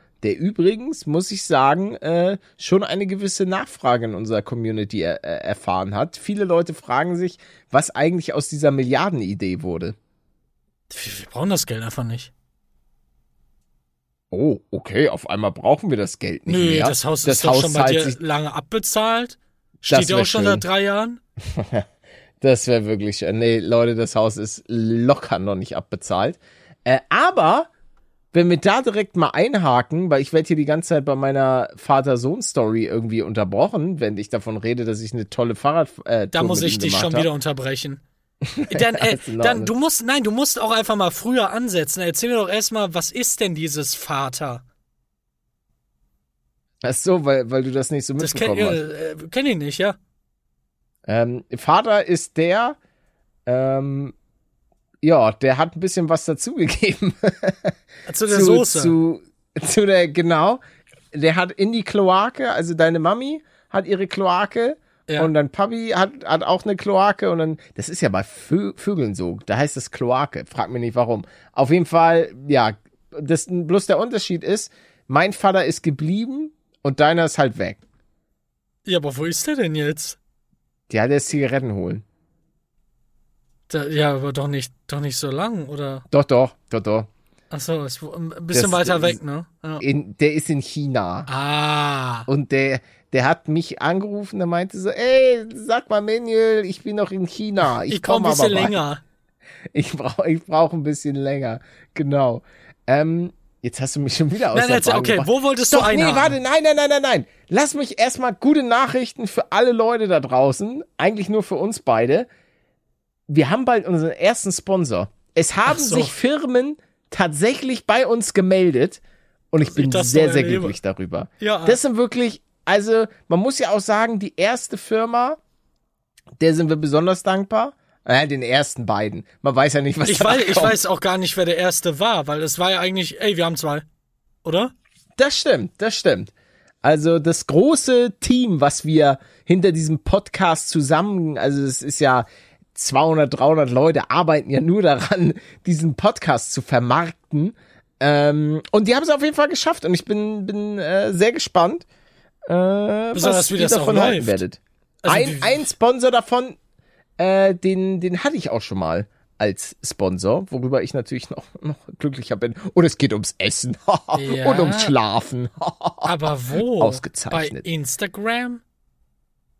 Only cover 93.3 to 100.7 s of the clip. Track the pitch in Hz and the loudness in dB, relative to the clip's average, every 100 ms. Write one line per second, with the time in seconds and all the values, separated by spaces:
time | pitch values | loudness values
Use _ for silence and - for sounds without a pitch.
93.3 | 165 - 160 160 - 147 185 208 202 196 | 0 -2 -2 -4 -4 -2 -2 -4 -8 -8
94.3 | 202 175 170 190 196 190 - 247 262 262 | -6 -2 -2 -4 -6 -6 -2 2 4 6
95.3 | 240 220 233 214 233 - 208 208 226 233 | 4 -2 -12 -4 -4 0 -2 0 -2 0
96.3 | 220 226 214 190 185 208 208 202 190 180 | 2 2 2 -2 -6 -6 -4 -4 -4 -6
97.3 | - 214 196 147 117 107 208 - 226 175 | -6 -4 0 0 0 -4 -4 0 0 2
98.3 | 143 208 190 196 196 147 147 - _ _ | 2 2 2 0 -2 -4 -6 -14 _ _
99.3 | _ - - - 147 - 147 127 - 165 | _ -20 -20 -6 -4 -2 -4 -4 -2 0
100.3 | 165 - 156 165 | -2 0 2 2